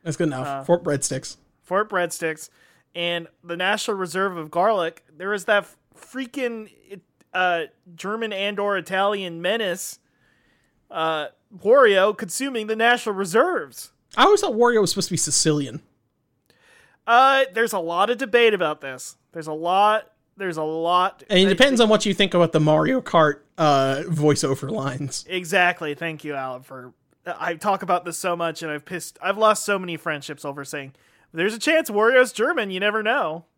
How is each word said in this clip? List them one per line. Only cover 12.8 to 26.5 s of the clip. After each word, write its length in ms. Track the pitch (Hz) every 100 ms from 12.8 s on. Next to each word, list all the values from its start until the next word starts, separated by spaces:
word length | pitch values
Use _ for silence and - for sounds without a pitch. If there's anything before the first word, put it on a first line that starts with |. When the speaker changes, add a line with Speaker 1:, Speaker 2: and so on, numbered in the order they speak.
| 233 240 226
Speaker 2:
Reserves. 760 | 196 196 196 339 311 143 - - _ _ 202
Speaker 1:
I 80 |
always 160 | 285 415
thought 120 | 392
Wario 280 | 220 240 233
was 100 | 185
supposed 180 | - 180
to 40 |
be 60 | 170
Sicilian. 640 | - - 160 147 139 151 _ _ _ _ _ _ _ _ _ _ _ _ -
Speaker 2:
Uh, 380 | 233 269 269 269
there's 200 | 190 233
a 60 | 202
lot 300 | 165 170 208
of 80 | 240
debate 360 | 247 240 233
about 260 | 208 165 151
this. 360 | 139 127 - - _
There's 140 | 165 156
a 60 |
lot, 580 | 156 165 190 208 214 - _ _ _
there's 200 | 190 160
a 60 |
lot. 600 | 156 160 165 180 185 - -
Speaker 1:
And 100 | 185
it 80 | 196
Speaker 2:
I 20 |
Speaker 1:
depends 300 | 185 269 254
Speaker 2:
thi- 40 |
Speaker 1:
on 60 | 220
what 160 | 214 214
you 80 |
think 180 | 190 196
about 180 | 180 165
the 80 | 165
Mario 420 | 151 151 156 262
Kart, 380 | 240 175 151 143 _ -
uh, 440 | 156 139 135 135 190
voiceover 640 | 160 151 143 139 135 131
lines. 540 | 220 135 135 139 - -
Speaker 2:
Exactly. 680 | 185 175 190 175 175 156
Thank 300 | 143 165 156
you, 100 | 151
Alan, 280 | 143 131